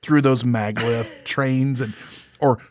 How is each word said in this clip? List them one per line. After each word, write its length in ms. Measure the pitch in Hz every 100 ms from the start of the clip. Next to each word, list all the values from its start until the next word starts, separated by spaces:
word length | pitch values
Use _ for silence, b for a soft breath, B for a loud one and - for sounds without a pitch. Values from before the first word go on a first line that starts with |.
through 200 | - 151
those 220 | 139 131
maglev 600 | 120 117 104 107 113 117 110 -
<laughs> 100 | -
trains 560 | - 135 131 135 127
and, 120 | 120 107 B B B B
or 180 | 143 120 B